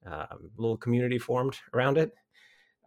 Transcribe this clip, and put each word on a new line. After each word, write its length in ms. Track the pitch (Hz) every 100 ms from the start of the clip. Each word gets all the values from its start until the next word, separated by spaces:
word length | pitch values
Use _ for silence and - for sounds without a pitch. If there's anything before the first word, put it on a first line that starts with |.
| 92
um, 460 | 76 - - 85 110
a 60 |
little 160 | 113 110
community 400 | 120 120 123 123
formed 400 | - 123 135 - -
around 240 | - 131 151
it. 160 | 156 - _ _ - _ _ _